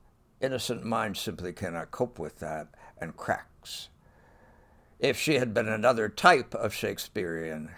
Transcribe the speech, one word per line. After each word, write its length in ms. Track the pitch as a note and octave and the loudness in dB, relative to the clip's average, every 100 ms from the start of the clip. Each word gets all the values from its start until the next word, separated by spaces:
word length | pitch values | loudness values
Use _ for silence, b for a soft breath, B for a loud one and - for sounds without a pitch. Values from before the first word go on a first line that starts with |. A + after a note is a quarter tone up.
| - _ _ _ | -20 _ _ _
innocent 440 | C3+ B2+ - A2+ | -2 -2 -4 -4
mind 320 | G#2+ A2+ A2 F#2+ | -2 0 0 -2
simply 360 | - E2+ F2+ | -6 -6 -8
cannot 380 | D#2+ F2+ E2 - | -6 -6 -6 -8
cope 280 | - B2+ - | -2 -2 -2
with 220 | D2+ - | -10 -8
that 280 | D#2+ D#2 D#2+ - B - | -8 -8 -10 -18 B -12
and 160 | E2+ - | -10 -8
cracks. 720 | - - - - - - - - b b b b b b b b b b | -4 -4 -6 -20 -14 -14 -14 -20 b b b b b b b b b b
If 200 | C#3 A#2+ | 0 2
she 160 | - | 2
had 200 | C#3 B2 | 2 2
been 140 | G#2+ A2 | 2 0
another 400 | A2 A#2 A#2 G#2+ | 4 4 4 2
type 460 | - F3 D#3 A#2+ | 6 8 8 4
of 200 | G#2+ G#2 | -4 -4
Shakespearean 960 | - G#2 G2+ - - F2 E2 D#2+ D#2 D#2 | -2 -4 -4 -6 -6 -4 -4 -4 -6 -10